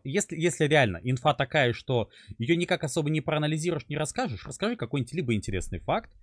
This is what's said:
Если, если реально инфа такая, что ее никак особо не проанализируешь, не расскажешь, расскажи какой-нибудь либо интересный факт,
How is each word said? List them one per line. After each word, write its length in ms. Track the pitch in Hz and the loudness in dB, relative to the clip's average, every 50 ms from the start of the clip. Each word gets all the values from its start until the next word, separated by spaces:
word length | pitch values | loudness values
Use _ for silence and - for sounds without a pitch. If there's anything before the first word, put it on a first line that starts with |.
| - | -4
Если, 320 | 135 139 202 - - 160 | -2 -2 -2 -2 -2 -4
если 280 | 156 156 180 - - 156 | 0 0 0 2 2 2
реально 340 | 143 151 147 131 107 87 85 - | 4 6 6 6 4 2 -2 -2
инфа 300 | 127 131 127 - 151 143 | -2 -2 2 2 2 2
такая, 400 | - 139 - - 156 131 120 110 | 2 0 0 2 4 4 4 2
что 360 | - - - 131 117 104 - - - - - 98 | 0 -2 0 0 0 0 -2 -6 -20 -20 -16 -8
ее 180 | - 113 123 170 | -6 0 0 2
никак 280 | 170 175 - 185 - - | 2 2 0 -2 -2 -2
особо 260 | 143 - 170 151 147 | -2 -2 0 0 0
не 120 | 156 156 | 0 0
проанализируешь, 680 | - - 156 151 151 151 156 156 156 175 165 151 - - | 0 0 0 0 0 0 -2 -2 -2 -2 -4 -4 -4 -6
не 80 | 147 | -4
расскажешь, 480 | 143 151 - - - 254 185 110 95 - | -4 -4 -4 -2 -4 -4 -4 -4 -8 -10
расскажи 280 | 143 139 - 190 220 247 | -12 -8 -4 -4 -4 -2
какой-нибудь 360 | 233 - 107 - 143 120 - - | -4 -6 -4 -2 -2 -2 -2 -2
либо 200 | 175 156 120 113 | -4 0 0 0
интересный 440 | 101 - - - 90 - - - 87 | 0 0 -2 -4 -4 -4 -4 -6 -6
факт, 320 | - - 160 226 - - - - | -2 -2 -2 -2 -2 -6 -20 -20